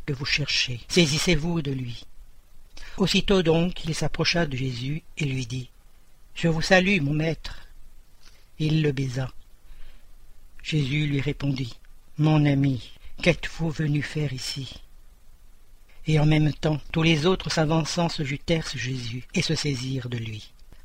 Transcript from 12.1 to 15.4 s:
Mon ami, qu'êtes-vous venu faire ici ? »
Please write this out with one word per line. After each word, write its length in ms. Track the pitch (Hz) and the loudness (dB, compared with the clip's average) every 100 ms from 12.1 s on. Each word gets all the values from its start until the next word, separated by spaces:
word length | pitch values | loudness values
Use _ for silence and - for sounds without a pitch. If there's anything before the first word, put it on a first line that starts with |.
| - | 2
Mon 280 | 156 156 147 | 6 6 6
ami, 440 | 139 139 127 - - - - | 6 4 2 -4 -12 -12 0
qu'êtes-vous 480 | - 151 - - 160 | 2 2 0 -4 -4
venu 320 | 151 156 147 | -2 0 0
faire 300 | 135 156 147 | -2 -2 -4
ici ? » 440 | 127 - - 131 - - - - - - - | -4 -8 -8 -8 -12 -16 -18 -20 -20 -20 -20